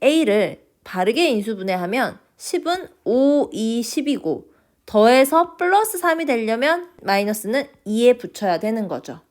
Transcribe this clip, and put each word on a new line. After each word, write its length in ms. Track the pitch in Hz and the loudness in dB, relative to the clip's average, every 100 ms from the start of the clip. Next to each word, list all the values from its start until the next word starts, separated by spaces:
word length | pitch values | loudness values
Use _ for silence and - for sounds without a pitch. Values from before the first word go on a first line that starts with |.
A를 580 | 262 320 262 208 170 - _ _ | 2 2 2 2 0 -4 _ _
바르게 460 | - 185 190 240 339 | -10 -4 0 2 0
인수분해하면 920 | 220 202 202 190 180 175 240 220 180 _ _ | 0 -2 -6 -4 -4 -2 -2 -4 -6 _ _
십은 520 | - 349 320 370 339 _ - | -6 -4 -2 -4 -6 _ -2
오, 440 | 240 277 294 240 | 2 2 2 0
이, 300 | 156 220 233 | -4 -4 -4
십이고 680 | 226 - 269 233 160 131 - _ _ _ - | -4 -4 -4 -4 -4 -6 -8 _ _ _ -2
더해서 720 | 214 220 254 269 320 349 - | 4 6 6 6 2 0 -2
플러스 400 | 359 392 440 370 | 0 2 0 -2
삼이 280 | 349 330 294 | -2 0 -2
되려면 640 | 233 220 233 285 349 349 _ | -2 -2 0 0 0 -4 _
마이너스는 680 | - 196 208 214 196 262 277 _ 202 | -2 0 0 -4 -4 -4 -4 _ -6
이에 280 | 214 240 | 2 4
붙여야 460 | 247 180 - 202 170 | 4 -2 -6 -2 -2
되는 280 | 208 226 196 | -2 -4 -4
거죠. 340 | 135 - 143 _ | -8 -10 -16 _